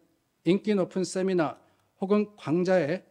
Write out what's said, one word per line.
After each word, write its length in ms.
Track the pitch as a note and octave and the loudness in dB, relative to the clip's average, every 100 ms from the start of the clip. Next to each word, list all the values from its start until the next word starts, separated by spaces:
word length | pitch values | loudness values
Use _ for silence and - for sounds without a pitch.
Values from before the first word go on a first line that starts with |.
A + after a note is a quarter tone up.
| _ _ _ _ | _ _ _ _
인기 320 | E3 G3 G3+ G#3 | 0 0 2 0
높은 300 | F3 F#3+ F3 | 0 -2 -4
세미나 520 | F#3+ F#3+ F3+ C#3+ - _ _ _ - | -2 0 0 -2 -4 _ _ _ -8
혹은 340 | F#3+ G#3 G#3 - | 0 0 0 -6
강좌의 720 | - E3+ F3+ F#3 C#3+ F#3 - | -2 0 2 2 2 -4 -8